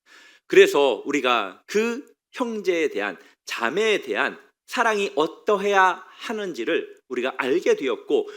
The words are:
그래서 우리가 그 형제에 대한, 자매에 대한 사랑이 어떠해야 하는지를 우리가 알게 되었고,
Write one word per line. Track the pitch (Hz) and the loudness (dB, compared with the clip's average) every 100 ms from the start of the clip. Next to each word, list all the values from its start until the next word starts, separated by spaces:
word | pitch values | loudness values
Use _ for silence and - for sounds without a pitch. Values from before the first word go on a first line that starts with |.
| _ - - - - | _ -20 -20 -20 2
그래서 | 170 190 151 139 101 | 6 6 6 2 0
우리가 | - 143 127 120 95 87 - | -2 0 2 0 -2 -10 -4
그 | 208 233 240 - _ _ | -2 -2 -4 -12 _ _
형제에 | - 240 220 185 170 151 | -6 -6 -4 -2 0 0
대한, | 98 101 85 - _ | -2 -6 -8 -16 _
자매에 | - - 117 170 220 185 | -14 -6 -4 -2 0 -2
대한 | - 107 131 85 - _ - | -2 -4 -4 -6 -16 _ -8
사랑이 | 254 226 208 202 | -2 0 0 -2
어떠해야 | - 160 - - 202 202 196 185 165 - | -2 -2 -2 -2 0 2 4 4 2 -8
하는지를 | - - 220 196 127 113 151 - - - | -14 -10 -8 -6 -6 -2 -2 -4 -12 -10
우리가 | 127 127 127 | -6 -4 -2
알게 | 127 165 262 220 | 0 0 2 0
되었고, | 131 107 - 135 - | 0 -4 0 0 0